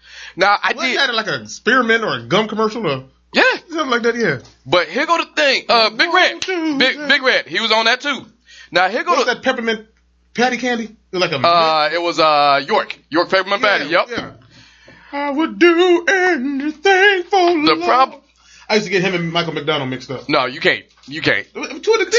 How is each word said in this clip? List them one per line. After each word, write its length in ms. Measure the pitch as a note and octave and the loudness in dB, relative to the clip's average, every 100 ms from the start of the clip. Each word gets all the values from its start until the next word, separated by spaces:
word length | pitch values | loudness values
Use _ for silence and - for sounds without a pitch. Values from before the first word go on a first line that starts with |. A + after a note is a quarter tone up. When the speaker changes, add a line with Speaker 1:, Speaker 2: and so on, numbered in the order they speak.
| - - - - | -20 -20 -12 0
Speaker 1:
Now, 220 | G3 G3+ | 2 2
I 120 | F#3+ | 0
Speaker 2:
Wasn't 180 | A#3 B3+ | -2 -2
Speaker 1:
did 60 | B3 | 0
Speaker 2:
that 140 | C4+ A3+ | 0 -2
like 120 | F#3 | -4
a 200 | C3+ G#2+ | -6 -8
spearmint 560 | - G#3 C4 A3+ A3+ | -6 0 2 2 0
or 140 | G3+ B2+ | 0 -4
a 40 | |
gum 240 | A#2 F#3 G#3+ | -2 -2 0
commercial 360 | G#3+ A3 A#3+ F3 | -2 -2 -2 -4
or 200 | C3 - _ _ | -4 -8 _ _
Speaker 1:
Yeah. 100 | A3+ B4+ G#4 - | 2 2 0 -6
Speaker 2:
something 200 | D#4+ C4+ | -6 -2
like 120 | A#3+ | -2
that? 120 | A#3 A3+ | -2 -2
Yeah. 220 | G3+ B2+ - _ C3 | -2 -4 -8 _ -2
Speaker 1:
But 220 | F3 D#3 | 0 0
here 160 | G#3 E4 | -2 0
go 120 | E4 | 0
the 140 | D#4 - | -2 0
thing. 280 | C#4+ A3 - | 0 0 2
Uh, 200 | A#3 G#3+ | 2 2
Big 220 | A3+ E4+ | 0 0
Red. 180 | F4+ D#4 | 2 2
Speaker 2:
Won't 120 | E4 F#4 | -2 -6
do 320 | F4+ D#4+ C4+ | -4 -2 0
Speaker 1:
Big, 200 | B3+ C#4 | 0 0
Speaker 2:
that. 120 | C#4+ | 0
Speaker 1:
Big 140 | C#4 | 0
Red. 240 | B3+ F#3 C3 | 2 0 -2
He 120 | F#3 | -4
was 100 | A3 | 0
on 140 | A3 A3+ | 0 2
that 160 | B3 | 0
too. 240 | C#4+ A#3 - _ _ - - | -2 -6 -10 _ _ -20 -4
Now, 180 | E3+ F#3 | 0 0
here 140 | B3 | 0
go 80 | F4 | 0
Speaker 2:
What's 120 | D4+ A#3+ | 0 0
Speaker 1:
the 80 | A3+ | -2
Speaker 2:
that 80 | |
peppermint 440 | B3+ B3 A3+ A3 - _ _ _ _ | -2 -2 -4 -6 -8 _ _ _ _
patty 240 | - B3 A#3+ | -2 -2 -2
candy? 260 | B3 A#3 A3 | -4 -4 -8
It 120 | - - F3+ | -16 -10 -4
was 40 | |
like 100 | F3+ | -2
a 60 | C#3+ | 0
Speaker 1:
Uh, 520 | E3 E3+ D#3+ D#3 D3+ | 2 4 4 2 0
it 80 | E3+ | 0
was, 180 | E3+ D3+ | -2 2
uh, 420 | D#3+ D3+ C#3+ C#3 C#3 | 4 4 4 2 2
York. 320 | G#3 - - - | -2 -2 -12 -4
York 200 | D#3 E3+ | -2 0
Peppermint 320 | F#3+ F#3+ G3+ | 0 0 0
Speaker 2:
Yeah, 140 | G#3 F3 | 2 0
Speaker 1:
Patty. 120 | C#3+ | 0
Yep. 180 | E3+ A#3 | -2 -2
Speaker 2:
yeah. 200 | A3 A2+ - _ - - _ - - - | -6 -12 -18 _ -20 -20 _ -20 -20 -12
I 180 | C#4+ C#4+ | -8 -6
would 260 | C#4 D#4+ G3 | -4 -4 2
do 480 | F4 E4 F#4 E4+ F4 | 4 4 4 2 2
anything 1160 | F#4+ F4+ D4+ C4+ C#4 D4 D4+ G4 F#4 G4+ F#4+ | 0 0 0 -2 -4 -6 -2 2 4 4 2
for 160 | F4+ G4 F4 E4+ D#4 | 0 2 2 2 2
Speaker 1:
The 100 | D#4+ | 0
Speaker 2:
love. 120 | F4 | 2
Speaker 1:
prob- 340 | B3 C4 - _ _ _ - - | 2 2 -2 _ _ _ -16 -2
Speaker 2:
I 60 | G#3+ | -2
used 100 | E3+ | 0
to 60 | |
get 100 | F#3+ | 0
him 140 | F#3+ F3 | 0 -2
and 180 | E3 | -2
Michael 200 | E3+ E3 | -2 -4
McDonald 360 | D3+ D3 D3+ C3 | -4 -2 -2 -2
mixed 220 | B2+ - | -8 -8
up. 180 | B2 B2 | -10 -2
Speaker 1:
No, 160 | D3 B2+ | 0 0
you 140 | D3 | 0
can't. 260 | F#3 A2 - _ - | 0 0 -6 _ -14
You 140 | D3+ | -4
can't. 280 | C#3+ G#2 - | 0 0 -4
Speaker 2:
Two 80 | - | -12
of 120 | D4+ | -12
the 80 | - | -6
things 320 | - A4 F#4 | 0 0 2